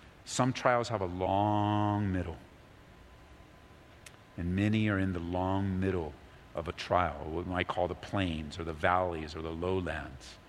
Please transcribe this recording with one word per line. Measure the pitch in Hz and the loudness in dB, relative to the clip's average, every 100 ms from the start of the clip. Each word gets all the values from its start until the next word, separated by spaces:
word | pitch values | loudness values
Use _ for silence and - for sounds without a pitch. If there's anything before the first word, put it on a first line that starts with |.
| - - - | -20 -20 -4
Some | - 127 | 0 0
trials | - 131 120 113 | 4 4 4 2
have | 107 | -2
a | 92 | -2
long | 90 92 98 104 104 104 104 104 104 101 | 0 2 4 4 4 2 2 2 2 0
middle. | 92 85 82 - - - - - - - - - - - - - - - - - - - - | 0 -2 -8 -16 -20 -20 -20 -20 -20 -20 -20 -20 -20 -20 -20 -20 -20 -20 -20 -20 -20 -14 -6
And | 87 92 | -2 2
many | 104 110 107 | 4 4 4
are | 98 | 2
in | 95 | 0
the | 87 | -2
long | 85 90 92 98 98 92 | -2 0 0 0 0 0
middle | 95 92 76 - - - - - | 0 0 -2 -8 -18 -20 -10 -8
of | 76 | -6
a | |
trial, | - - 90 85 73 78 | -8 2 4 4 -2 -6
what | 82 90 | -6 -2
we | |
might | 90 90 | -2 -2
call | - 87 | 0 -2
the | |
plains | 82 - 101 90 78 76 80 | -2 -4 -2 0 -2 -6 -6
or | |
the | 82 | -6
valleys | 78 90 90 90 80 76 82 | 0 2 4 2 -2 -6 -8
or | |
the | 80 | -6
lowlands. | 82 90 95 85 76 69 67 - - | -2 0 0 -2 -4 -8 -12 -18 -20